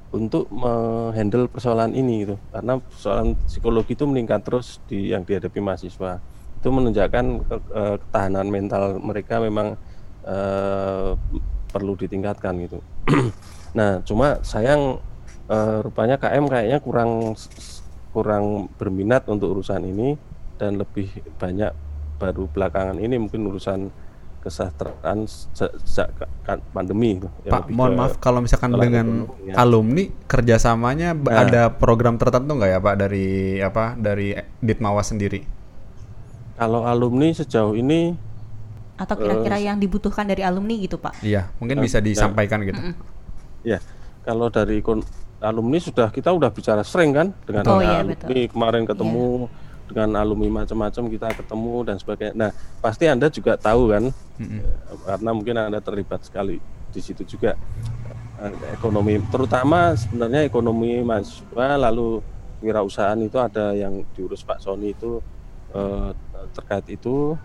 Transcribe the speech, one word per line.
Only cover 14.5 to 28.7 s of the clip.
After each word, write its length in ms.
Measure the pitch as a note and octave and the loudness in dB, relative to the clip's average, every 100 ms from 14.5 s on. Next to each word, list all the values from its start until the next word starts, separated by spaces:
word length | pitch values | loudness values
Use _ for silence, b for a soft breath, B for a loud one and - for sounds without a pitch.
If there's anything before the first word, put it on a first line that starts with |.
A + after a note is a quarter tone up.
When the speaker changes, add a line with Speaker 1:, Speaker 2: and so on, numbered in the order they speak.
| A2 A#2 D3 C#3 B2+ - - - - - | 0 4 4 2 -2 -8 -14 -14 -16 -2
Speaker 1:
eh, 280 | G#2+ A2 G#2+ | 0 2 0
rupanya 400 | A2 - A2 C3+ | -2 0 2 2
K 80 | A2+ B2 | 2 2
M 80 | C#3+ | 2
kayaknya 320 | C3 G#2+ C#3+ | 2 2 0
kurang 560 | B2+ A#2+ A#2 A2+ A2+ | 2 2 2 2 -2
s-, 160 | A2 - - | -4 -10 -16
s-, 240 | - - - - - | -16 -14 -14 -14 -6
kurang 560 | A2+ G#2+ G#2 G#2 G#2 F#2+ - | -2 2 2 2 -2 -4 -6
berminat 480 | G2+ F#2+ G2 B2+ - | -4 -2 2 2 2
untuk 320 | G#2 F#2+ G2 | 0 0 -2
urusan 240 | F#2+ F#2+ | -2 -4
ini, 320 | F2+ F#2+ B2+ D3 - - - - | -2 -2 -2 -2 -8 -12 -12 -4
dan 160 | G#2 G2+ | -2 -2
lebih 320 | G2+ - G2 A2 - - | -4 -6 -6 -8 -12 -6
banyak 320 | F#2 F2+ G#2 - - - - - | -4 -2 -2 -4 -10 -8 -8 -4
baru 240 | F#2+ F#2 F#2+ | -4 -2 -4
belakangan 480 | G2 F#2+ F#2+ F#2+ F#2 | 0 0 0 -2 -2
ini 160 | G#2+ B2+ | 0 0
mungkin 320 | G#2+ A2 G#2 | -2 -2 -2
urusan 400 | G2 - G2 G2 - b b b - - | -2 -4 -4 -4 -10 b b b -12 -10
kesejahteraan 800 | - F#2 - - - D#2 G#2 G#2+ | -6 -6 -4 -8 -6 -4 -2 -4
se-, 480 | - - - G2+ - | -6 -8 -4 -4 -2
sejak 320 | - - F#2 | 2 4 4
ka-, 160 | - - - - | -2 -8 -8 -6
ka-, 160 | F#2+ - | -6 -4
pandemi 480 | - F#2 G2+ A#2 F#2 | -4 -2 2 2 2
itu, 80 | F#2+ - | -2 -8
yang 160 | - B2 | 0 0
Speaker 2:
Pak, 40 | - | 0
Speaker 1:
lebih 80 | |
Speaker 2:
mohon 160 | A#2 B2+ | 2 4
Speaker 1:
ke 80 | B2 | 4
Speaker 2:
maaf, 160 | C3 - | 2 2
kalau 180 | C3 B2 A#2+ | 2 2 4
misalkan 320 | B2 B2+ | 4 4